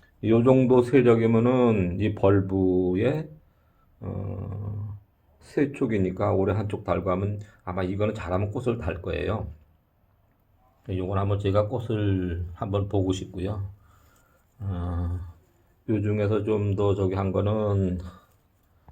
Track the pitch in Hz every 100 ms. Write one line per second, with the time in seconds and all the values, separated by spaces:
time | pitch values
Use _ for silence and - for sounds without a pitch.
0 | _ _ - 113 120 131 127 127 120 143
1 | 120 113 113 113 120 127 120 107 90 95
2 | 104 104 98 101 95 95 92 92 90 92
3 | 117 151 156 - _ _ _ _ _ -
4 | 98 95 98 95 95 98 101 101 104 -
5 | - _ _ _ - - 139 - 127 107
6 | 92 92 101 95 95 98 104 101 - 90
7 | 90 90 101 104 - - - 90 92 98
8 | 107 107 85 92 101 131 120 113 - 82
9 | 87 82 82 110 - - _ _ _ _
10 | _ _ _ _ _ _ _ _ - 92
11 | 90 98 98 101 101 98 104 127 - 110
12 | 104 95 90 85 87 - 92 98 98 101
13 | 92 92 - 92 90 104 98 - _ _
14 | _ _ _ _ _ - 98 90 87 87
15 | 87 90 87 - _ _ _ _ - 107
16 | 104 104 101 107 101 107 104 101 101 98
17 | 95 95 98 92 101 110 107 101 92 90
18 | 87 - _ _ _ _ _ _ -